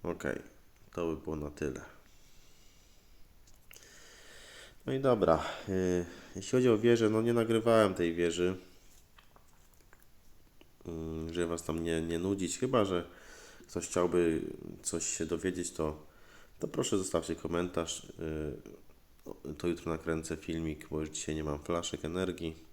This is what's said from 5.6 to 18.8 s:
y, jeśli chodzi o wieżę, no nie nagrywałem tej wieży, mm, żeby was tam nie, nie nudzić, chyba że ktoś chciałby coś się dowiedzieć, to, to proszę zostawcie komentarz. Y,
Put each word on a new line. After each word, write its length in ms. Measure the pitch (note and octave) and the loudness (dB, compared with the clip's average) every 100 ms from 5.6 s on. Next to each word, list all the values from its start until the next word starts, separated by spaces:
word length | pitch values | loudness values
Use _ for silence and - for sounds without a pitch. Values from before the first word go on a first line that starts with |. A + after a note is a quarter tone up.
| - | -2
y, 360 | F#2 F#2 F2+ F2 - - F#2+ | 2 4 2 0 -10 -14 -12
jeśli 160 | - | 0
chodzi 180 | B2+ B2+ | 4 6
o 80 | A2 | 6
wieżę, 320 | A#2+ A#2 A2 | 6 6 6
no 120 | A2 | 4
nie 120 | A#2 | 4
nagrywałem 600 | A#2 A2+ A2+ A2+ A2+ G#2 | 2 4 4 6 6 6
tej 200 | F#2 E2+ | 4 0
wieży, 440 | E2+ F2 E2+ F2+ F#2+ - - - - - - - - - - - - - - - - - - - - - - - | 4 2 4 0 0 -10 -20 -20 -20 -20 -20 -20 -20 -20 -20 -20 -20 -20 -20 -20 -20 -20 -20 -20 -20 -20 -16 -10
mm, 480 | E2 D#2+ D#2+ D#2+ | -8 -6 -6 -6
żeby 140 | E2+ E2+ | -2 -2
was 160 | E2+ | -2
tam 200 | - D#2+ | -2 -2
nie, 180 | E2 E2 | 0 0
nie 180 | E2 E2+ | 0 -2
nudzić, 380 | F#2 G2 F2+ - | 0 -2 -2 -2
chyba 280 | B2+ B2+ G2 | 0 2 2
że 320 | F2+ E2+ - - - - - - | 0 -2 -14 -20 -20 -20 -20 -8
ktoś 200 | F2 - | -8 -2
chciałby 540 | F2+ F2 F2 E2+ D#2+ - - - - | 2 4 6 4 2 -2 -10 -12 -10
coś 220 | - E2+ - - | -6 -4 -4 -4
się 80 | E2 | -2
dowiedzieć, 460 | E2+ F#2 F2+ E2+ | 0 -2 -2 -6
to, 320 | - D#2 D#2 - - - - - - | -2 -2 -2 -12 -20 -20 -20 -20 -10
to 80 | E3 | -6
proszę 300 | D3+ B2 G2+ | -2 0 0
zostawcie 380 | F#2 E2+ - E2 | 2 -2 -2 -6
komentarz. 680 | - E2+ F2+ E2+ E2 - | -2 -2 0 -2 -4 -6
Y, 1500 | - - D#2+ D#2 D2+ C2 - - | -12 -10 -6 -4 -6 -8 -14 -20